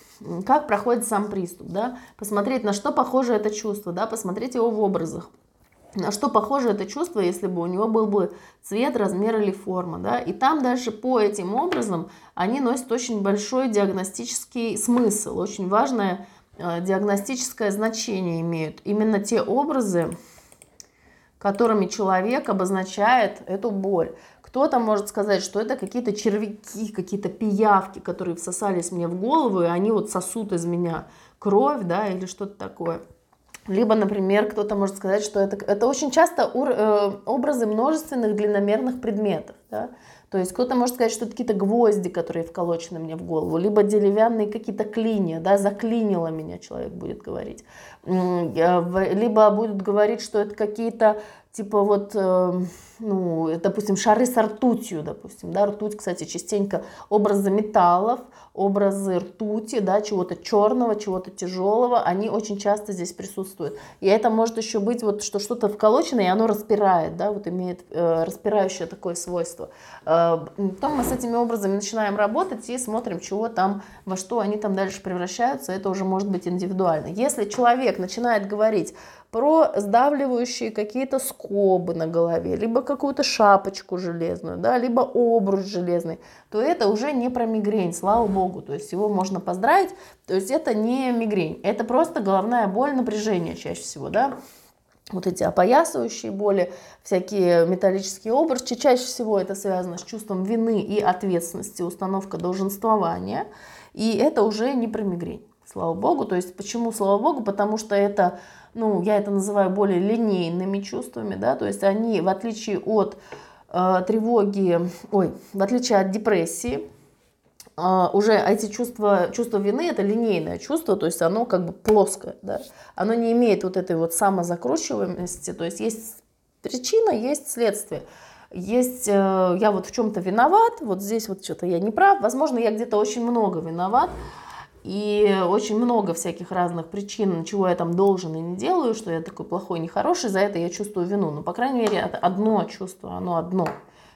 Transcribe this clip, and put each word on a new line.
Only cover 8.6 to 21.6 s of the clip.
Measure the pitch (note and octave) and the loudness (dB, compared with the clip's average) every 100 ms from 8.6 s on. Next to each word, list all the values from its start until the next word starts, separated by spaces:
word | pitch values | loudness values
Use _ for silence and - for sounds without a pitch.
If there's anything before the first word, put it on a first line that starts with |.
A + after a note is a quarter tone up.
цвет, | - G#3 C#4 B3 | -8 -2 0 0
размер | G3 F3+ G#3+ A3+ | -2 0 0 0
или | G3+ | 0
форма, | F#3+ G3+ F#3 F3 E3+ | -2 -6 -6 -6 -6
да? | F#3 - | -4 -2
И | - | -4
там | G3+ C4 D#4+ | -2 0 2
дальше | B3+ B3+ A#3 | 0 0 -2
по | - B3+ A#3+ | -4 0 2
этим | G#3 G3+ F3+ A3+ | 2 0 -4 -2
образам | F4 C4+ A3 E3+ - - - - | -2 -2 -2 -4 -6 -12 -14 -4
они | F#3 C4 | -2 0
носят | B3+ B3+ - | 0 -2 -2
очень | A#3 - G#3+ | -4 -2 -2
большой | G3+ G3+ - B3+ C4 | 0 0 0 0 0
диагностический | G#3 G3 F#3+ F#3 - A#3+ - - B3 A3+ F#3+ | 2 2 0 -4 -8 -8 -8 -8 -6 -4 -2
смысл, | - A#3+ A3+ - - D#3 | 0 2 4 0 -2 -4
очень | G3 - F#3 | -6 -6 0
важное, | G#3 C#4 B3 G3 F3+ - - _ - | 2 2 0 -2 -2 -8 -20 _ -10
э, | F3 E3+ | -6 -4
диагностическое | F#3 F#3+ G#3 G3+ G3+ B3+ - - G#3+ | 0 0 2 0 -2 -6 -6 -4 -2
значение | G3 A3+ A3+ - G3 F3+ E3 | 0 -2 -2 -4 -4 -2 -2
имеют | E3 E3 D#3 - - | -2 -4 -6 -6 -4
именно | G#3 G#3+ G#3 | 0 2 0
те | G#3 A3+ | 0 0
образы, | - A#3+ C#4+ C4+ G#3 F3 E3 - - - _ _ _ - - _ _ _ _ _ | 0 0 0 0 0 0 -2 -4 -12 -20 _ _ _ -20 -20 _ _ _ _ _
которыми | G3+ G3 | -2 2